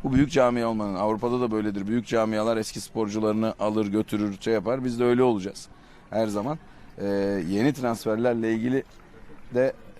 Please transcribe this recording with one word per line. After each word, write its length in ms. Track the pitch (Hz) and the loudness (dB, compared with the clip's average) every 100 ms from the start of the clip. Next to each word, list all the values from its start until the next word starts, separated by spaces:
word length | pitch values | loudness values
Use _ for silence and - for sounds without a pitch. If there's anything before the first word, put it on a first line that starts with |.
Bu 100 | 139 | 4
büyük 180 | 131 143 | 4 4
camia 360 | 139 123 120 113 | 4 4 2 0
olmanın, 280 | 110 104 92 | -2 -2 0
Avrupa'da 460 | 107 110 120 123 | 0 0 0 0
da 100 | 123 | 0
böyledir. 360 | 110 107 101 98 | 0 -2 -2 -2
Büyük 200 | 117 110 | -2 0
camialar 500 | 117 110 107 110 113 | 0 2 0 0 0
eski 240 | 107 - | -2 -8
sporcularını 720 | - 113 110 107 107 107 110 - | -8 -4 -2 0 0 2 0 0
alır, 280 | 104 107 104 | 0 0 0
götürür, 480 | 104 107 107 104 95 | 0 0 0 -2 -2
şey 120 | - | 0
yapar. 320 | 113 98 131 127 | 0 0 -2 -4
Biz 140 | 117 | 0
de 40 | |
öyle 200 | 123 123 | 2 6
olacağız 440 | 127 107 90 - - - - - - | 4 2 -4 -12 -18 -20 -20 -20 -6
her 180 | 107 110 | -2 0
zaman. 320 | 104 113 156 - - - - | -2 -4 -6 -12 -20 -20 -8
Ee, 40 | 101 101 98 101 82 | -2 0 0 -2 -2
yeni 240 | 101 127 | 2 2
transferlerle 800 | 131 123 113 110 107 123 117 113 | 0 -4 -2 -2 0 0 0 0
ilgili 300 | 113 120 131 - - - - - - - | 0 0 -2 -4 -18 -20 -20 -20 -18 -4
de 200 | 120 131 - - | 0 0 -2 -16